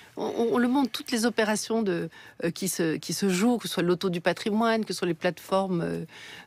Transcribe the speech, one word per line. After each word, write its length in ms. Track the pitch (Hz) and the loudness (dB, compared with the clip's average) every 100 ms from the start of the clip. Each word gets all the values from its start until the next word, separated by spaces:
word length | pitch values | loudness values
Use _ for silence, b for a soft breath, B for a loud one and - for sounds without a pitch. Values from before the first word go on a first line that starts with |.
| B - | B -6
On, 100 | - | -4
on, 280 | - 233 | 0 2
on 40 | 240 | 4
le 80 | 240 | 4
montre, 240 | 277 254 | 4 2
toutes 200 | - - | -2 -4
les 140 | 233 233 | 0 2
opérations 560 | 220 214 208 - 226 | 2 2 0 0 0
de, 260 | 202 170 165 B B - | 0 0 -4 B B -6
euh, 80 | 170 | -4
qui 160 | - 190 | -2 -4
se, 300 | - 165 - | 0 0 -2
qui 160 | - | -4
se 160 | 160 196 | 0 2
jouent, 280 | 180 233 233 | 4 4 2
que 100 | 175 | 0
ce 60 | - | 0
soit 80 | |
le 60 | 175 | 2
loto 200 | 175 190 | 2 0
du 120 | 175 | 0
patrimoine, 640 | 180 170 220 214 233 220 196 | 0 -2 0 2 2 2 -2
que 80 | |
ce 60 | 180 | -2
soit 80 | 180 | -2
les 80 | 160 | 0
plateformes, 680 | 180 175 - 190 190 170 | -2 -2 -2 0 2 0
euh, 240 | 170 170 165 B B B | -2 -4 -8 B B B